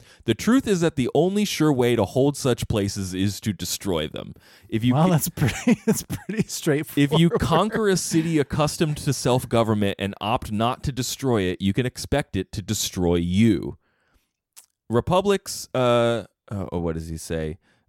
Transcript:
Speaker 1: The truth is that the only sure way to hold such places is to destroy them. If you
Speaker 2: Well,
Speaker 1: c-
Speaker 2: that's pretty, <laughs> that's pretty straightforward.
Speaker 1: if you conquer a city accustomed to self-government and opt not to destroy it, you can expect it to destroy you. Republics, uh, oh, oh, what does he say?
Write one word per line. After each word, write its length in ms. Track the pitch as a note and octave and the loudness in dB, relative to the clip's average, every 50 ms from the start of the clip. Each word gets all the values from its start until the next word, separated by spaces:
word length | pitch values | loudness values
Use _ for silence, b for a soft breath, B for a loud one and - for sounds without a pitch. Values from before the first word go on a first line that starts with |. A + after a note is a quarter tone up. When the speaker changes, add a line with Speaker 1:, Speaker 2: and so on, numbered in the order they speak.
| b b b b b | b b b b b
Speaker 1:
The 80 | - A#2 | -2 -2
truth 340 | - - - A#3 C4+ - A#3 | 0 2 2 2 2 4 2
is 120 | G3+ F3 | 0 2
that 140 | E3 D#3+ - | 2 0 0
the 160 | - B2 - - | 0 -2 0 2
only 320 | C#3 D#3+ F#3 G3 G#3 G#3+ | 2 2 2 2 0 -2
sure 280 | F#3 - - D#3 D#3 D3 | -2 0 2 2 2 4
way 240 | B2 B2 A#2+ A#2+ | 2 2 2 2
to 80 | A2+ G2+ | 2 0
hold 320 | F#2 - B2+ C3 C#3+ C#3+ | 0 0 0 0 0 0
such 320 | - - C3+ A#2+ - - - | 0 0 0 0 0 -2 -4
places 440 | - A2 G2 G2 - G#2 G2 F#2 F2+ | -2 -2 -2 -2 -2 -4 -6 -6 -2
is 280 | F#2 F#2+ G#2 G2 - | 0 0 0 0 -2
to 120 | - A2 G2 | -4 -6 -4
destroy 540 | E2 F2+ - - - - G2+ F2+ D#2 D2+ | -4 -6 -8 -8 -6 -4 -2 -2 -2 -2
them. 280 | D#2 - - G1+ - - B B B B B B B | -4 -6 -10 -12 -12 -16 B B B B B B B
If 160 | - A2+ A2 | -4 0 2
you 100 | B2 B2+ | 2 4
Speaker 2:
Well, 120 | C#3 D#3+ | 4 4
Speaker 1:
c- 40 | F#3 | 4
Speaker 2:
that's 180 | F3+ D3 - - | 4 2 0 -2
pretty, 520 | - - D#3 A#2 - - - A#3+ A#3 - - | -2 -2 -2 -2 -2 -2 2 2 2 2 2
<laughs> 40 | |
that's 180 | - G3+ - - | 0 0 0 -2
pretty 400 | - - - - - G3 A3 - | -8 -10 -10 -8 -8 -4 -4 -4
straightforward. 640 | - - - - F3 C#3+ D3 D#3 - - - C#3+ C#3+ D3+ | -4 -4 -4 -2 0 0 0 -2 -4 0 0 2 2 4
Speaker 1:
if 60 | D#3+ | 4
you 100 | E3 E3+ | 4 4
conquer 580 | - - - A#2+ E3 D#3+ F#3+ A3 A3 A3+ A3 G3+ | 4 2 0 2 2 2 2 2 0 0 0 2
a 80 | F#3+ | 0
city 420 | E3+ - - - D#3+ D#3+ E3+ E3 D3+ | 0 -2 0 0 0 0 2 0 0
accustomed 580 | C#3 - - A#2+ D3+ D3 - - F3 D#3 D3 - | 0 0 0 0 0 -2 0 -2 -2 -2 -2 -4
to 140 | - D3+ C3+ | -2 -2 -2
self-government 840 | - - C3+ B2 B2+ B2 A#2+ - A#2 A#2 G#2+ A2 G#2 G#2 G2 - - | 0 0 2 2 2 0 0 2 2 2 4 2 2 2 0 -2 -2
and 160 | G2 G2 G2+ - | -4 -6 -6 -4
opt 320 | - G#2 A#2 B2+ - - A2 | -4 -2 -2 -2 -4 -4 -2
not 320 | G#2 A2+ A#2+ B2+ - - | 0 0 0 -2 -2 -6
to 80 | D3 C3 | -8 -6
destroy 500 | A#2+ B2 - - - C3+ C3+ A#2+ G#2+ F#2+ | -4 -6 -6 -6 -4 -2 0 2 2 2
it, 180 | F2+ F2+ - | 0 -2 0
you 120 | F#2+ G2 G2 | 0 0 0
can 120 | - B2 | 0 -2
expect 520 | B2 - - - - - C#3 D3 - - | -4 -6 -8 -6 -2 -2 -2 -2 -2 -4
it 160 | G2 F#2 - - | -6 -6 -4 -8
to 100 | - F#2 | -10 -6
destroy 540 | F2 A2 - - - - - F2+ E2+ F2 | -4 -4 -4 -4 -6 -2 0 2 2 2
you. 600 | F2 E2+ F2 F2+ G2 A2+ A#2 G2+ D2 G1+ - - - _ _ _ _ _ _ _ _ _ _ _ _ _ _ _ - - _ _ _ _ _ | 2 2 2 2 4 6 6 4 2 0 -6 -10 -12 _ _ _ _ _ _ _ _ _ _ _ _ _ _ _ -20 -20 _ _ _ _ _
Republics, 800 | A2 A#2+ A#2 - F3 F#3 F#3+ G3+ G3 F#3+ - - - - - - _ | 0 0 0 2 0 2 2 2 0 0 -2 -8 -12 -12 -12 -6 _
uh, 500 | B2+ B2+ B2 B2 A#2+ A#2 A#2 A#2 A2+ F#2 - _ _ _ - | 0 2 4 4 4 2 2 0 -2 -6 -12 _ _ _ -10
oh, 180 | - G2+ F#2 - - | -8 -6 -6 -4 -4
oh, 60 | F2+ | -4
what 160 | E2+ E2+ E2 | -4 -2 -4
does 140 | D#2+ D#2+ E2 | -4 -6 -8
he 80 | E2 | -10
say? 420 | D#2+ - - E2+ D#2+ D#2+ D#2 D#2 - _ _ _ _ _ | -10 -8 -6 -6 -4 -4 -6 -8 -10 _ _ _ _ _